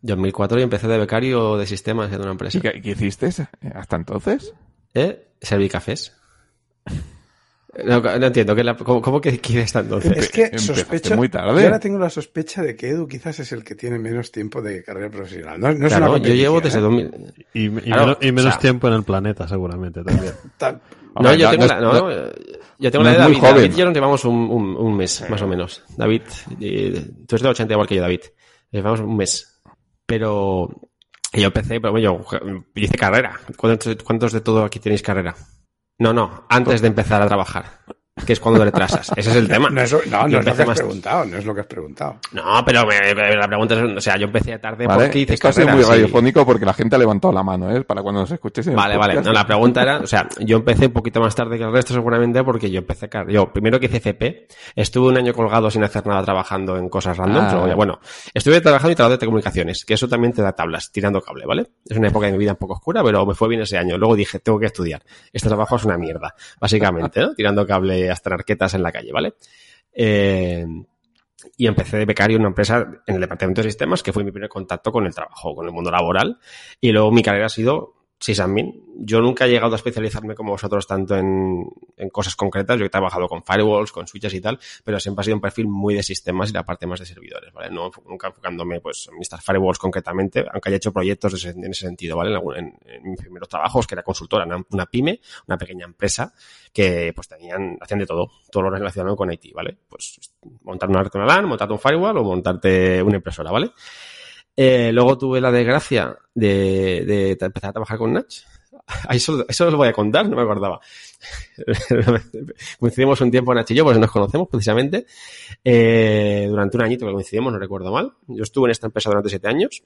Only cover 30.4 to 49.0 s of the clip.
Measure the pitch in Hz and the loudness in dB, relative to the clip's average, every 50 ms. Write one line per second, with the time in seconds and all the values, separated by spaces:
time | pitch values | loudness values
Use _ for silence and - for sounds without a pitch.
30.4 | 98 98 95 92 87 - - - - _ _ _ _ _ _ - - - - - | -2 0 0 -2 -2 -4 -8 -16 -20 _ _ _ _ _ _ -14 -14 -6 0 2
31.4 | - 196 190 226 214 131 117 117 110 113 101 113 113 101 90 87 98 - - - | 2 2 2 0 -2 -2 -4 -2 -2 0 0 2 2 2 0 0 -4 -8 -8 -8
32.4 | - 98 98 92 - _ _ 110 104 95 - - - 98 95 117 127 101 92 - | -6 -6 -10 -10 -12 _ _ -4 -2 0 0 2 2 4 4 2 2 0 -6 -12
33.4 | - - - _ - 113 113 110 - 113 113 107 - - 113 113 120 117 110 113 | -16 -18 -14 _ 2 2 2 2 0 -4 -6 -6 -4 -4 -2 0 0 -2 -2 -2
34.4 | 107 - 110 110 107 104 - 104 - 107 104 98 - - 101 95 90 87 85 - | -2 0 2 2 2 0 -4 -6 -2 0 -2 0 0 -2 -4 -2 -4 -4 -8 -10
35.4 | - - _ _ _ _ _ _ _ _ _ _ 117 113 113 120 110 90 - - | -18 -20 _ _ _ _ _ _ _ _ _ _ 2 2 4 2 0 -2 -4 -14
36.4 | - _ 120 123 123 131 131 113 110 113 107 110 104 - 107 104 101 104 101 98 | -2 _ 2 4 4 4 2 4 4 2 2 2 0 2 2 2 4 2 2 0
37.4 | 95 - - 95 - - - _ _ _ - _ _ _ _ - - - 120 - | -2 -2 -6 -10 -10 -10 -18 _ _ _ -20 _ _ _ _ -14 -2 -2 -2 0
38.4 | - 117 113 110 107 104 98 90 95 92 - - - - - - 101 110 113 120 | 2 4 6 6 6 4 2 0 0 0 -2 -4 -2 -4 -4 -2 0 2 4 4
39.4 | 113 95 - 107 143 135 139 135 123 120 135 156 165 - - 101 117 151 135 - | 4 4 4 2 2 2 2 2 0 2 2 0 0 0 0 2 2 4 4 2
40.4 | 110 - 123 123 151 123 113 - - 104 98 98 87 98 117 175 151 104 85 95 | 2 2 2 2 2 2 2 0 0 -2 -4 -6 -6 -2 -2 -2 -2 -2 -6 -8
41.4 | 101 107 104 98 101 _ - - 80 76 69 - 73 73 - - - - - - | -6 -6 -6 -6 -8 _ -10 -14 -14 -14 -12 -10 -10 -10 -10 -10 -16 -10 -10 -6
42.4 | 80 87 104 117 123 117 123 120 117 107 104 101 101 101 101 101 104 101 107 104 | -2 2 2 2 4 4 4 4 4 4 4 4 4 4 2 2 4 2 4 2
43.4 | 104 101 104 104 110 110 113 110 117 123 104 98 98 107 95 98 101 101 101 113 | 2 0 0 0 2 2 2 2 0 -2 -2 -2 -2 0 0 0 0 0 -2 -2
44.4 | 104 - 113 110 - 110 110 107 120 113 98 101 123 143 - 139 139 - - - | -2 -2 -8 -8 -10 -10 -8 -4 0 2 4 4 4 4 2 0 0 0 -2 2
45.4 | - 151 - 196 165 143 - 135 123 110 113 113 110 104 - 120 117 127 - - | 2 2 4 6 4 6 6 6 8 8 8 6 6 6 6 4 4 6 6 6
46.4 | 139 123 123 107 101 98 95 - 113 113 104 131 120 110 107 98 92 185 170 95 | 6 6 4 4 4 0 0 0 0 2 4 4 6 4 4 2 2 2 2 2
47.4 | 95 95 95 92 90 92 107 123 135 _ - 101 98 101 101 101 95 90 165 175 | 0 -2 -2 -4 -2 -2 -2 -4 -2 _ -4 -4 -2 -4 -2 -2 -2 -2 -4 -6
48.4 | - 113 - - 147 180 143 110 101 101 104 101 | -8 -6 -6 -4 -2 0 2 2 2 2 2 2